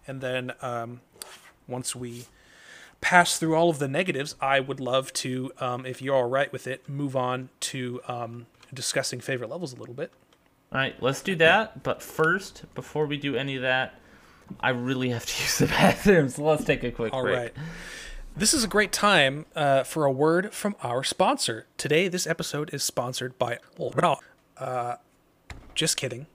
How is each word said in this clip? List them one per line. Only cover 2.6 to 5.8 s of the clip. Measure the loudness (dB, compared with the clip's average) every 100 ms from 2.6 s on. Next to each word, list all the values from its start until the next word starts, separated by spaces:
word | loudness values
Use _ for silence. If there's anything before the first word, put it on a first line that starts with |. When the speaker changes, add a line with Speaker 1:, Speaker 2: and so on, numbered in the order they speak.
| -20 -20 -20 _
Speaker 1:
pass | 6 6 6 2
through | 2
all | 4 4
of | 2
the | -2
negatives, | 0 0 -2 -6 -4
I | 2 2
would | 0 -6
love | 0 0 0
to, | -6 -4 -4 -6 -6
um, | -4 -4